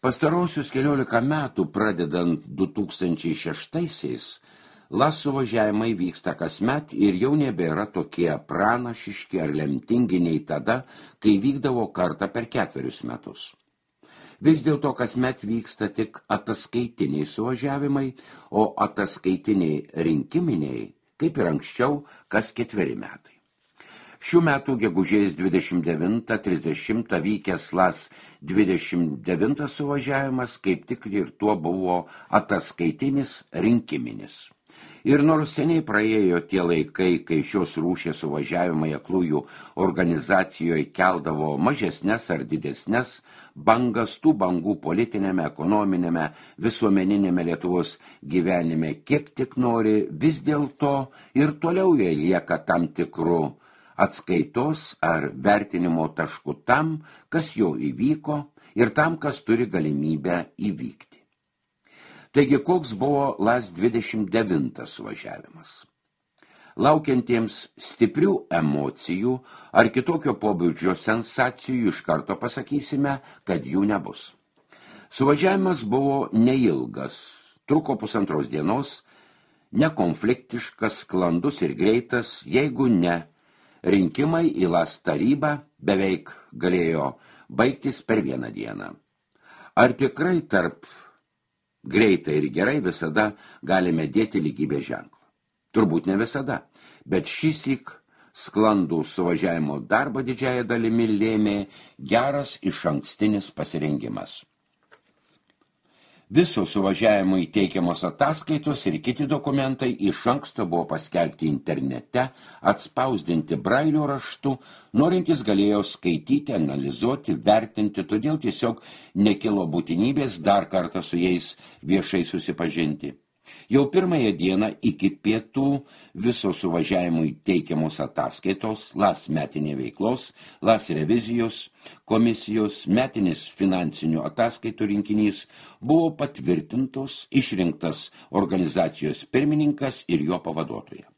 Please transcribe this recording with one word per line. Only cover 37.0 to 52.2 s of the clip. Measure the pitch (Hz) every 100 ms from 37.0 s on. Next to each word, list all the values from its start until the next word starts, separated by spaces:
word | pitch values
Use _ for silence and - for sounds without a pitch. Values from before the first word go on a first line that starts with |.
| 92 85
kai | - 80
šios | - 101 85 -
rūšies | 82 90 85 73
suvažiavimai | 78 76 73 87 90 80 78
aklųjų | 73 - 92 87 76 - - -
organizacijoje | - 92 85 90 80 67 95 92 - 82 82 71
keldavo | - 92 90 76 78 78
mažesnes | 71 95 143 95 78 95 113 -
ar | 82
didesnes | 65 80 76 67 - 113 127 - _ - - -
bangas, | - 113 123 110 110 -
tų | 107
bangų | 101 92 90 85 101
politiniame, | 78 90 117 107 95 92 76
ekonominiame, | - 80 107 101 92 85 85 78 - -
visuomeniniame | - 104 - 110 98 92 101 95 90 85
Lietuvos | 82 90 90 85 - - -
gyvenime | 71 87 87 90 82 80 80 -
kiek | - 147 147
tik | - 131 -
nori, | 123 117 107 107 -
vis | 151 156 151
dėlto | - 151 143 - 143 139 131 - -
ir | - 151
toliau | 151 165 180 190
jie | 151 95
lieka | 76